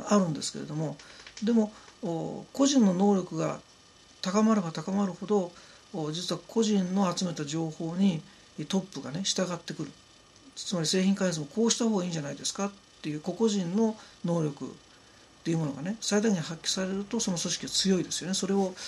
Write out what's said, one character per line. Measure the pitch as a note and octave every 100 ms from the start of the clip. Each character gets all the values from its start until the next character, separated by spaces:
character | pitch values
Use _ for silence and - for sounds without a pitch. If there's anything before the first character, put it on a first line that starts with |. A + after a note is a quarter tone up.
は | -
あ | G#3
る | F3
ん |
で | C3+
す | -
け | D3
れ |
ど | C#3+
も、 | D3+ E3 - - - - -
で | G#3+
も、 | A3+ G#3+ - - -
お、 | F#3 E3 D#3+ - -
個 | - C#4
人 | C#4
の | G3+
能 | F3+ G3+ G3
力 | - D#3+
が | D#3 - - - - - - -
高 | F#3+ G3+
ま | A3
れ | G#3+
ば | E3+
高 | D#3+ F3
ま | G3
る | G3
ほ | F3 F#3+
ど、 | G#3 F3 - - - -
お、 | F#3 D3+
実 | D#3+ F3+
は | E3+ -
個 | A3+
人 | G#3+ G3+ F3+
の | F#3+ F#3
集 | F3
め | F3+
た | D#3
情 | C#3+ D#3+ D#3+
報 | D#3 E3 F3
に | G3 D#3 - - - - D3
ト | F#3+
ッ |
プ | - C3+
が | B2
ね、 | D#3
従 | G3 - F3+
っ | E3+
て | -
く | D#3+
る。 | C#3 - - - - - -
つ | - - F3
ま |
り | D#3
製 | F#3+
品 | F#3+ G3
開 | F#3
発 | D#3
も | C#3+
こ | A3 A3+
う |
し | -
た |
方 | A3+ G#3
が |
い | F3+
い |
ん |
じ | E3
ゃ |
な | C#3+
い | C#3+
で |
す | -
か | - G3+
っ | - - -
て | D#3
い | D3+
う |
個 | F3+
々 | F3+ A3+
人 | G3+ E3+ G3
の | A3 A3 - -
能 | F3 E3+
力 | D3+ C#3+
っ | C3 - - - - - - -
て | -
い |
う | E3
も | D3+
の |
が | -
ね、 | F#3 A3
最 | - G#3
大 | A3+
限 | F#3
発 | D3 E3
揮 | -
さ | F#3+
れ | F#3+ G3
る |
と | G3+ A#3
そ | G#3
の | E3+
組 | F3
織 | - C3
は |
強 | - F#3+ F#3
い |
で | D#3
す | -
よ | E3+
ね。 |
そ | F#3+ F#3
れ |
を、 | G3 F#3 F#3